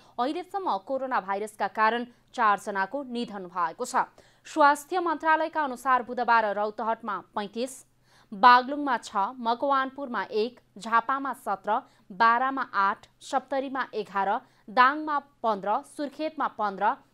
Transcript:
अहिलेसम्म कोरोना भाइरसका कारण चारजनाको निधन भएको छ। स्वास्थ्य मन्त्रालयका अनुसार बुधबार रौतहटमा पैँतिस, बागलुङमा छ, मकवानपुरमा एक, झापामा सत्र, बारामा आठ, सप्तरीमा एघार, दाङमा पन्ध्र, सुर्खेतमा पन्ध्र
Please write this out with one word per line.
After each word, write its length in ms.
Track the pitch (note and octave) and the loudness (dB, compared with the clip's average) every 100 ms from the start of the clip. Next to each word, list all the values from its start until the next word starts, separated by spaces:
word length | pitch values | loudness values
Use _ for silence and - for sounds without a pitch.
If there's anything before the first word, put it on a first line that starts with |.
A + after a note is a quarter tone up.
| - - | -10 -4
अहिलेसम्म 580 | B3+ D#4+ F4+ G4 F4+ G3 | -4 -4 -8 -6 -4 -4
कोरोना 420 | - C4 C4 A#3 | -4 -6 -2 -4
भाइरसका 480 | F#3+ G3 G#3+ - G3+ | -2 -4 -6 -6 -4
कारण 380 | - A3 A#3+ B3 - _ | 2 2 2 -4 -14 _
चारजनाको 680 | - A3 G3+ A3 G3 F#3+ C#4+ | 0 2 2 -2 -4 -4 -4
निधन 360 | B3+ A#3+ A#3+ G3+ | -8 -8 -8 -8
भएको 460 | F3+ F#3 E3 E3+ | -8 -4 -4 -4
छ। 120 | B3 A#3+ - _ _ _ | -4 -2 -2 _ _ _
स्वास्थ्य 560 | - D#4 C#4+ D4 - F#4 | -6 4 4 4 -2 -2
मन्त्रालयका 640 | F4 D4+ D#4+ D#4 D#4+ D#4+ | -2 0 2 2 0 -2
अनुसार 400 | C#4+ B3 C4+ B3+ | -4 -2 0 0
बुधबार 520 | A3+ B3 A#3+ A#3 G#3+ | 0 -2 4 4 4
रौतहटमा 640 | G3+ G#3+ G#3+ A3 A3+ A3+ F#3 | 0 -2 -2 -4 -4 -4 -8
पैँतिस, 680 | - A3 G3+ A3+ C4 - - _ _ _ _ | -8 -8 -8 -6 -6 -8 -20 _ _ _ _
बागलुङमा 640 | G3 B3 B3 B3+ D4 C#4+ A#3 | 6 8 8 6 -2 -2 -2
छ, 160 | - - | -2 -4
मकवानपुरमा 1040 | G3+ C4 A3+ A#3+ C#4 C4+ C4 C4 C#4 A3 | -4 -2 -2 0 2 0 0 -6 -8 -6
एक, 380 | F#3 G#3 A#3+ B3 _ G3+ | -4 -2 -4 -6 _ -16
झापामा 540 | A3 A3+ A3+ C4+ C#4 | 0 0 2 -2 -4
सत्र, 500 | A#3+ A3 G3 G#3 A#3 C4+ _ - | -8 -6 -6 -2 -2 -4 _ -12
बारामा 500 | F#3 A3+ A#3+ C4 C4+ | 2 4 4 2 -2
आठ, 440 | A#3+ G3 G3 A3 - _ | -4 0 0 0 -10 _
सप्तरीमा 680 | - C4+ C4 C#4 C4+ C4 A#3 | -6 -6 -4 -4 -4 -6 -6
एघार, 460 | G#3+ F#3+ G3 G3 A#3 - _ - | -8 -6 -2 0 -2 -6 _ -2
दाङमा 480 | G#3+ B3+ D4+ D#4 D4 | 4 4 4 -2 -4
पन्ध्र, 640 | - _ A3+ G3+ G3+ A#3+ C#4+ - | -6 _ -2 -2 -2 -4 -4 -8
सुर्खेतमा 520 | C#4+ - D#4 D#4 A3+ | -8 -6 -6 -4 -6
पन्ध्र 480 | - G#3 F#3+ G#3 C#4 _ | -2 -4 0 0 -2 _